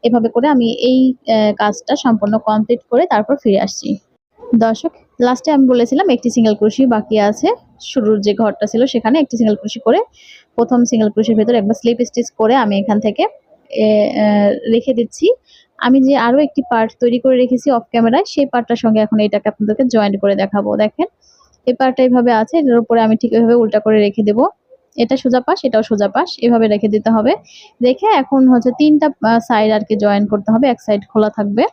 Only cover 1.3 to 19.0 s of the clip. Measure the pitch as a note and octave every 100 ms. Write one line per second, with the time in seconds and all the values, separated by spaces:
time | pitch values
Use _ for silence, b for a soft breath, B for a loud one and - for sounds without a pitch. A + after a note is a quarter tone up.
1.3 | A3+ G#3+ G#3 G#3 G#3 - C#4+ C4 A3+ G#3
2.3 | A3 - G#3+ G#3+ A#3+ _ A#3+ F4+ A#3+ G#3+
3.3 | C#4 A#3 G3 G3 - - G3 _ _ _
4.3 | _ A#4+ A#3 A3+ A3 E4 _ _ _ B3
5.3 | B3+ - D4 C4 B3 A#3 C4+ G4 B3 B3
6.3 | A#3 A3 G#3+ G#3+ G#3 C4 A3 G#3 G#3+ G3+
7.3 | G#3+ E4 A#4+ _ _ - C#4 G#3+ G#3+ G3+
8.3 | G#3 A3 - G#3+ A3+ C4+ A#3 A3 D4 C#4+
9.3 | A3+ A3 G#3 G#3+ A#3 - D#4 A#4+ B B
10.3 | B B - A#3 B3 A#3+ A3+ G#3+ G#3+ A3+
11.3 | A3 A3 A#3+ G3+ A#3 A#3 A#3 A#3+ - A#3+
12.3 | _ A3 C4+ A3 G3 G3+ G#3 G#3+ G3+ F#4+
13.3 | - _ _ _ - G#3+ G#3+ G#3 - G#3+
14.3 | G#3 G#3 - - A3+ A#3+ A#3 A#3 - F4
15.3 | B4+ b b b - A#3+ C4 C4 C#4 A#3
16.3 | C4 D4 - B3 A#3 A3+ _ A#3+ A#3+ C4
17.3 | B3+ B3 B3+ D4 A#3+ A#3 A#3 A3+ C4 G#4
18.3 | - C#4 B3 A#3 A#3+ A3+ A3